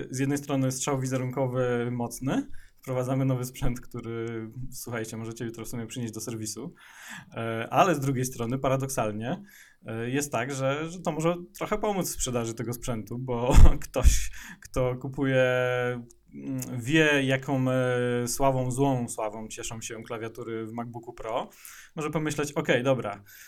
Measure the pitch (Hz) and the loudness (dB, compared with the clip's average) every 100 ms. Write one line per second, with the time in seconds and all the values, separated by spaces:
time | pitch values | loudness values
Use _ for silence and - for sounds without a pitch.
0 | - 131 139 143 143 139 131 127 - 135 | -6 -2 0 -2 -2 0 0 0 -2 -2
1 | 131 131 127 127 131 123 123 120 120 123 | 0 -2 -2 -2 -2 0 0 0 -2 -2
2 | 120 - 127 247 277 - - - - 127 | -4 -4 -2 -2 -2 -8 -12 -16 -6 -2
3 | 127 135 135 127 123 - 139 120 - 120 | 0 0 2 0 -2 0 0 0 -6 -10
4 | 117 117 113 113 110 117 127 127 - 117 | -8 -6 -6 -6 -8 -8 -10 -10 -8 -6
5 | 110 113 113 113 117 113 110 120 110 131 | -6 -8 -10 -8 -8 -8 -10 -8 -8 -8
6 | 120 107 110 113 107 - 156 - - - | -8 -8 -8 -8 -8 -10 -12 -14 -20 -20
7 | - 208 - - 113 113 113 131 190 156 | -16 -16 -14 -8 -6 -6 0 4 4 2
8 | 135 127 127 - 113 131 135 131 131 - | 0 0 -2 -4 -4 -2 0 0 0 -2
9 | 110 107 117 180 202 - - _ 117 113 | -2 -2 -4 -6 -10 -20 -20 _ -10 -6
10 | 117 139 - 117 127 139 135 139 160 180 | -4 -2 -2 -2 -4 -2 -2 -2 -4 -6
11 | 175 151 160 175 175 - 160 214 214 196 | -6 0 0 0 -4 -10 -4 -2 0 -2
12 | 170 - - 120 117 113 113 123 - 113 | -2 -4 -2 -2 -2 -4 -6 -6 -6 -6
13 | 104 120 131 120 123 143 - 143 - 180 | -6 -8 -4 -2 8 12 12 12 2 4
14 | 165 - - - - - - - 127 127 | 6 6 4 -4 -12 -18 -6 -2 0 -2
15 | 135 131 135 131 127 127 123 123 123 123 | -6 -2 2 4 4 2 0 0 -2 -4
16 | 120 - _ 143 139 131 127 123 113 160 | -8 -18 _ -14 -8 -6 -6 -6 2 4
17 | 156 143 135 131 135 135 131 127 127 123 | 6 4 4 0 0 0 2 2 2 2
18 | 123 120 120 - 135 131 127 123 139 131 | 0 0 -2 2 2 2 0 2 2 2
19 | 120 - 110 107 107 - 117 113 - 113 | -2 -4 -6 -6 -10 -10 -10 -10 -10 -12
20 | 113 117 110 110 117 113 110 117 120 117 | -10 -8 -8 -10 -8 -8 -6 -8 -8 -10
21 | 123 120 110 120 208 - - - - - | -12 -10 -6 -4 -6 -12 -20 -20 -14 -8
22 | 151 156 156 147 147 160 156 135 127 131 | -4 -2 -2 -2 -4 -2 0 2 2 0
23 | 107 101 - - | -2 -8 -14 -20